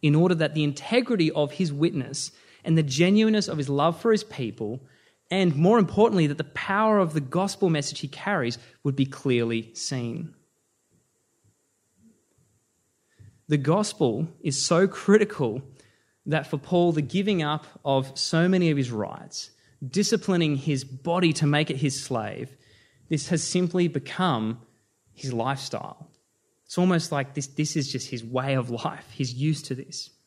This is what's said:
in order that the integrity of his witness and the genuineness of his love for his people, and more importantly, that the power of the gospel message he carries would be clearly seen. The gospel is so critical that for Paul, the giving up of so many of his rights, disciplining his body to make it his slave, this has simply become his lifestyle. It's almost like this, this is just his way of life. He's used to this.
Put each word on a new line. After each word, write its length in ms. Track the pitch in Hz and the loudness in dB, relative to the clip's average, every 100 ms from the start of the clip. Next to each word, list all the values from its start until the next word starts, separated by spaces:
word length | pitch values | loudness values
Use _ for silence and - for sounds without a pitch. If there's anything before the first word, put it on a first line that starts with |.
in 120 | 151 | 4
order 200 | 151 180 | 4 4
that 200 | 175 156 | 2 0
the 100 | 156 | 0
integrity 640 | 151 139 - 240 240 226 160 | -2 -2 0 0 2 2 2
of 220 | 156 147 | 2 -2
his 200 | - 180 | 0 -2
witness 600 | 143 170 139 123 139 - - _ - | 0 0 0 -6 -8 -10 -14 _ -14
and 120 | - 160 | 0 2
the 60 | |
genuineness 680 | 151 131 175 208 220 214 196 | 2 2 4 6 4 2 0
of 100 | 151 | -4
his 100 | 135 | -2
love 320 | 139 156 165 | 2 2 2
for 100 | 233 | 2
his 140 | 214 | 2
people, 600 | 214 - 120 - 107 127 - _ _ _ _ | 0 -8 -8 -6 -8 -8 -12 _ _ _ _
and 260 | 185 185 139 | 0 2 4
more 220 | 170 233 | 6 6
importantly, 480 | 190 - 226 202 151 | 4 4 4 4 2
that 100 | 143 | 0
the 80 | |
power 540 | - - - 196 220 208 | -8 -8 -2 2 4 4
of 160 | 180 | 2
the 60 | 156 | 0
gospel 500 | 135 165 196 - 185 | -2 -2 -2 0 2
message 300 | 156 139 - | 2 -2 -6
he 80 | 139 | -10
carries 500 | - - 196 120 117 - _ | -8 -4 -2 -2 -4 -12 _
would 140 | 147 139 | -4 0
be 100 | 135 | -2
clearly 680 | 135 139 123 117 117 110 | -2 0 0 2 -2 -6
seen. 600 | - - 135 120 117 165 - _ _ _ _ _ _ _ _ _ _ _ _ _ _ _ _ 226 _ _ _ _ _ _ _ _ _ _ _ - _ _ | -12 -8 -6 -6 -8 -10 -14 _ _ _ _ _ _ _ _ _ _ _ _ _ _ _ _ _ _ _ _ _ _ _ _ _ _ _ _ -20 _ _
The 80 | 147 | -2
gospel 720 | 135 175 208 - 135 110 160 - | 2 2 0 0 0 0 -4 -4
is 220 | - 135 | -6 -4
so 240 | - 170 190 | 2 4 4
critical 760 | - - 208 208 - 127 110 - - _ _ _ _ - | 0 4 6 6 0 -2 -2 -10 -20 _ _ _ _ -2
that 200 | 151 147 | -2 -2
for 120 | 151 | -8
Paul, 340 | - 180 175 | 0 2 2
the 100 | 156 | 2
giving 400 | 143 185 202 196 | 0 -2 0 0
up 240 | 151 151 - - | 0 -4 -6 -10
of 320 | 143 135 135 - | 0 0 0 -6
so 300 | - 160 175 | 0 2 4
many 220 | 185 170 | 4 2
of 60 | 143 | 2
his 140 | 123 | -2
rights, 600 | 113 101 - - - - _ _ _ 135 | -4 -6 -8 -14 -16 -16 _ _ _ -6
disciplining 720 | 175 208 226 - 180 160 143 | -2 2 0 2 2 2 0
his 280 | 131 139 | 0 -4
body 480 | 131 131 170 170 180 | -4 -10 -2 2 2
to 120 | 156 151 | 2 2
make 240 | 147 156 | 2 0
it 60 | 135 | 0
his 240 | 147 135 | -2 -2
slave, 540 | - 123 107 104 127 - _ _ _ _ _ | -6 -6 -4 -8 -12 -16 _ _ _ _ _
this 200 | 156 - | -6 -2
has 140 | 170 | -2
simply 460 | - 185 180 180 175 | 0 0 0 0 0
become 720 | 139 - - 185 127 110 117 - _ _ _ _ | -2 -8 -2 0 0 -2 -6 -12 _ _ _ _
his 200 | - 135 | -14 -8
lifestyle. 760 | 120 120 139 - - - - - _ _ _ _ _ | -4 -2 -4 -6 -10 -10 -16 -20 _ _ _ _ _
It's 140 | _ - | _ 0
almost 340 | 185 170 165 | 2 2 0
like 220 | 147 135 | -4 -4
this, 140 | - 135 | -8 -10
this 280 | - 151 160 | -4 -2 -2
is 140 | 139 | -4
just 180 | 127 - | -6 -8
his 160 | 127 | -10
way 300 | 113 127 131 | -6 -4 0
of 160 | 135 123 | -2 -2
life. 360 | 117 156 - - | -4 -6 -8 -16
He's 220 | - 131 | -8 -6
used 320 | 123 151 151 - | -2 -2 -2 -4
to 80 | |
this. 360 | 127 139 - - _ | -10 -10 -14 -14 _